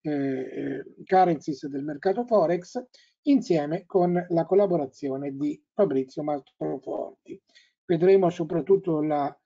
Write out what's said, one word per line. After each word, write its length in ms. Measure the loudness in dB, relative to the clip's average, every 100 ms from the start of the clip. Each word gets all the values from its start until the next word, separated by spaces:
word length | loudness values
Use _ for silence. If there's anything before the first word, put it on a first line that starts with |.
eh, 120 | -4
eh, 720 | -4 -4 -4 -8 -8 -8 -8 -10 -20
currencies 640 | 0 4 4 2 -4 -8 -8
del 180 | -8
mercato 400 | -8 -4 -2 -2
Forex, 640 | 0 2 2 -2 -6 -12 -12 _ _ _
insieme 640 | 2 2 4 0 0 -6
con 400 | -2 2 2 0 0
la 160 | -2 2
collaborazione 920 | 2 4 0 -2 -6 -6 -6 -6 -4
di 240 | -6 -6 _
Fabrizio 480 | -2 0 0 -4 -8
Mastroforti. 1160 | -6 -6 _ _ -8 -8 -8 -8 -8 -12 _ -20 _ _ _ _
Vedremo 460 | -4 2 6 6 4
soprattutto 720 | 0 -4 -4 2 0 2 -2
la 340 | 0 -2 -4 -6